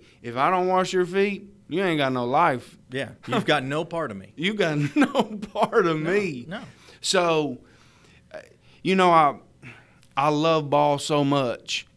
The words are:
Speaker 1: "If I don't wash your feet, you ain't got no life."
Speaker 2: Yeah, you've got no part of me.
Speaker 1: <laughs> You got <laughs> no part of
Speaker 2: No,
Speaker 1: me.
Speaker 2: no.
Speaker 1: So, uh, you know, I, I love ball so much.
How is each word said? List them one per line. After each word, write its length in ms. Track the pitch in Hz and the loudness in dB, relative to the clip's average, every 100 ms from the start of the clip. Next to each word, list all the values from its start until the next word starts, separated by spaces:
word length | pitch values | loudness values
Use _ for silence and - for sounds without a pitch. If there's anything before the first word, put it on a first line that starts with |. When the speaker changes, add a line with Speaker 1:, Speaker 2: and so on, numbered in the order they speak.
| - _ | -18 _
Speaker 1:
"If 140 | 120 120 | -10 -2
I 140 | 151 | 0
don't 180 | 185 185 | 2 2
wash 240 | 185 180 | 0 0
your 120 | 185 175 | 0 0
feet, 400 | 190 202 190 - - - | 0 0 -2 -12 -20 -8
you 120 | 165 | -4
ain't 140 | 190 156 | 0 0
got 140 | 135 | 0
no 140 | 127 120 | 0 0
life." 520 | 139 170 123 - - - | 2 2 0 -6 -20 -12
Speaker 2:
Yeah, 220 | 131 110 - - | -10 -10 -12 -6
you've 180 | 226 170 | -2 0
got 180 | 151 | 0
no 220 | 131 151 165 | 0 -6 -6
part 260 | 170 139 | -6 -6
of 60 | 98 | -8
me. 160 | 98 | -14
Speaker 1:
<laughs> 20 | 127 | -6
You 180 | 185 | -4
got 240 | 214 170 147 | -2 -2 0
<laughs> 180 | 147 302 | -2 2
no 280 | 277 269 214 208 - | 2 2 -2 -4 -8
part 320 | 208 220 226 175 | -2 0 2 2
of 120 | 156 | 0
Speaker 2:
No, 100 | 160 | 0
Speaker 1:
me. 340 | 202 185 127 123 | -2 -2 -6 -12
Speaker 2:
no. 140 | 214 247 - - - | -14 -16 -20 -20 -10
Speaker 1:
So, 600 | - 190 170 160 147 123 - _ _ _ _ - _ | -2 2 2 2 0 -6 -14 _ _ _ _ -20 _
uh, 60 | - - _ _ _ | -20 -20 _ _ _
you 120 | 165 190 | 0 4
know, 160 | 180 | 6
I, 240 | 165 143 113 - _ - - _ _ - - | 6 4 2 -12 _ -20 -20 _ _ -12 -2
I 100 | 147 | 0
love 400 | 147 160 160 143 | 2 2 2 2
ball 300 | 143 147 143 | 2 2 0
so 240 | - 147 | 0 0
much. 640 | 139 143 123 - - - - | 2 2 0 -4 -6 -8 -10